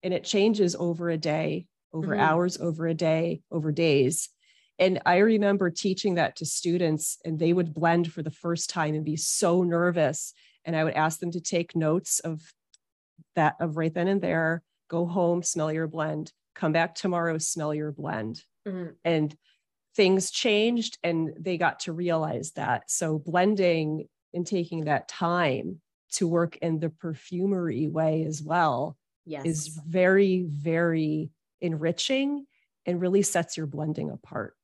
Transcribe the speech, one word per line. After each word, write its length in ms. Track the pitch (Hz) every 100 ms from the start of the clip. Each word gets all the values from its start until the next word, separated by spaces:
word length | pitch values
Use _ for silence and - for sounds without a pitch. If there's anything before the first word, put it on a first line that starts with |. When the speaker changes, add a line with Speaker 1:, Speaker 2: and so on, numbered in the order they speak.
Speaker 1:
And 100 | 185
it 100 | 180
changes 520 | - 208 208 208 180 170
over 340 | 175 170 170
a 80 | 160
day, 480 | 160 151 156 156 175 _ _
over 180 | 160 185
Speaker 2:
Mm-hmm. 80 | 95
Speaker 1:
hours, 380 | 156 160 180 175
over 260 | 170 160 165
a 80 |
day, 480 | 160 165 160 170 160 _
over 220 | 170 156
days. 580 | 147 165 143 131 160 - _ _ _ _ -
And 240 | 185 180
I 140 | - 180
remember 540 | 214 220 202 196 185
teaching 440 | 170 202 185 208 175
that 200 | 151 -
to 100 | 165
students, 720 | - 175 175 170 156 - - 165
and 140 | 156
they 140 | 165
would 200 | 180 170
blend 380 | 151 165 170 170
for 80 | -
the 80 | 147
first 400 | - 170 170 -
time 240 | 170 151
and 120 | 151 156
be 100 | 160
so 460 | - - 190 175
nervous. 720 | 175 170 175 170 147 160 - - _ _
And 120 | - 160
I 80 |
would 100 | 160
ask 260 | - 156 160
them 120 | 175
to 100 | 170
take 340 | - 175 170 170
notes 440 | 156 170 190 -
of 340 | 165 156 - _ _ _ _ _ _ _ _ -
that, 200 | 156 -
of 180 | 165 156
right 160 | 160
then 160 | 160 175
and 120 | 196
there, 400 | 180 165 160 165 _ _ _
go 180 | 170 170
home, 340 | 180 175 175
smell 300 | 170 170 156
your 160 | 156 160
blend, 460 | 160 156 151 156 _ _ -
come 160 | 165
back 220 | 156 165
tomorrow, 460 | - 190 175 170 160
smell 340 | 160 - 151
your 180 | 151 151
blend. 520 | 143 151 - 107 - _ _ 208
Speaker 2:
Mm-hmm. 240 | 185 170 -
Speaker 1:
And 320 | 165 165 151 156 _ _ _ _ _ -
things 340 | 190 190 185
changed 680 | - 240 208 220 240 226 -
and 300 | 175 165 160 160
they 180 | 165 170
got 220 | 165 -
to 120 | -
realize 580 | 160 175 165 156 120 156
that. 400 | - - 120 -
So 260 | - 160 156
blending 880 | 143 175 190 208 180 165 156 156 - _ _ 175
and 100 | 175
taking 360 | 190 170 165 151
that 220 | 143 -
time 760 | - 170 175 160 127 - 180 _ _ _
to 140 | - 170
work 300 | 170 170 -
in 200 | 170 160
the 120 | 160
perfumery 960 | 160 170 151 - 175 190 190 170 113 151
way 360 | 156 160 156
as 200 | 156 151
well 540 | 151 170 160 123 156 - _ _ -
Speaker 2:
Yes. 200 | 151 151
Speaker 1:
is 220 | 156 156
very, 760 | 160 156 180 180 190 196 185 175
very 840 | 147 156 165 170 165 156 156 156 _ _ _
enriching 840 | 175 160 160 160 - 269 277 285 277 _ _ _ -
and 160 | 175
really 220 | 180 196
sets 340 | 196 180 165 -
your 80 | 156
blending 460 | 143 151 151 147
apart. 440 | 135 - 160 104 _